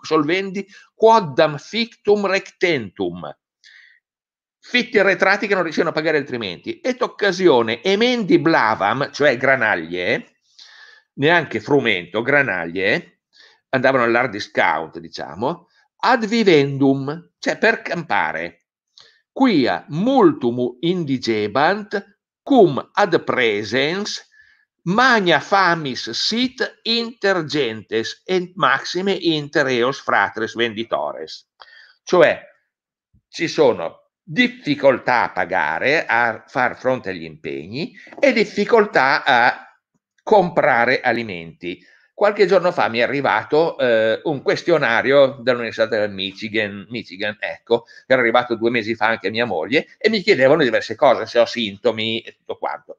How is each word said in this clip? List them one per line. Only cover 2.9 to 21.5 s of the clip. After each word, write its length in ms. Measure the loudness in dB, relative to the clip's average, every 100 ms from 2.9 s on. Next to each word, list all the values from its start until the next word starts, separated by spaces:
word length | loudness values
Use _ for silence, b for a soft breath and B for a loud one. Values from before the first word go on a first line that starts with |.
| -6 -8 -6 -12 -16 _ _ b b b b _ _ _ _ _ _
Fitti 400 | -4 -2 0 2
arretrati 480 | 2 2 2 0 0
che 60 |
non 100 | -2
riuscivano 280 | -2 -2 -2
a 40 | -2
pagare 220 | -2 -2
altrimenti. 600 | -2 -6 -8 -8 -10 -8
"Et 220 | -6 -4
occasione 840 | -6 -2 -2 2 4 4 2 -2
emendi 560 | -2 0 2 0 2 2
blavam", 720 | 4 2 2 2 0 0 -4
cioè 260 | 0 0 2
granaglie, 1000 | 2 2 2 0 -4 -6 -2 -4 -6 _ B B B B B B B
neanche 460 | -2 2 2 0 -6
frumento, 600 | 0 0 2 -2 -4 -4
granaglie, 1000 | 0 0 0 -2 -6 -2 0 -2 -4 _ _ b b b _
andavano 340 | 0 2 2
all'hard 280 | 2 2 0
discount, 680 | -6 -6 0 0 0 -4 -12
diciamo, 680 | -16 -14 -12 -6 -6 -6 _ _ _ _
"ad 280 | 0 0 0
vivendum", 1080 | 0 4 4 4 2 2 2 -2 -10 -14 _
cioè 180 | -6 0
per 240 | 0 0
campare, 840 | -4 -8 -4 -2 -2 -4 -8 -12 _ _ _ b b b b
"quia 540 | -2 2 2 2 0 -4
multum 880 | -4 0 4 4 2 -2 -2 -4 -4
indigebant, 1400 | -4 -2 -2 -4 -2 -2 -2